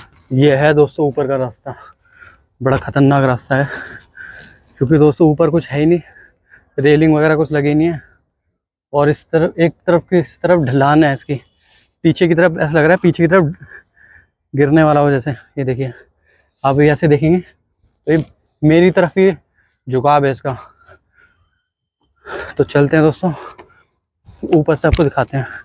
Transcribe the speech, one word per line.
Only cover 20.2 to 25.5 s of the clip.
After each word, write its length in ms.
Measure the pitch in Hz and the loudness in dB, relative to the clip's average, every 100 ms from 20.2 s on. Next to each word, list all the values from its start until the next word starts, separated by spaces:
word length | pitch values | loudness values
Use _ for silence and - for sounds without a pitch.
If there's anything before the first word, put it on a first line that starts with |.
| 139 | 0
है 60 | |
इसका, 260 | 135 143 123 - _ _ _ _ _ _ _ _ _ _ _ _ _ _ _ - - - | -4 -8 -10 -14 _ _ _ _ _ _ _ _ _ _ _ _ _ _ _ -18 -16 -10
तो 100 | - | -6
चलते 340 | 139 143 143 160 | -2 0 0 2
हैं 80 | 156 | 0
दोस्तों, 280 | - 180 143 - - - _ _ _ _ _ _ - - | 0 -6 -6 -12 -20 -20 _ _ _ _ _ _ -16 -2
ऊपर 240 | 165 151 147 | 0 0 -2
से 120 | 160 | 0
आपको 160 | - | 0
दिखाते 340 | 143 - 120 139 | 0 -2 -4 -6
हैं। 100 | 127 | -8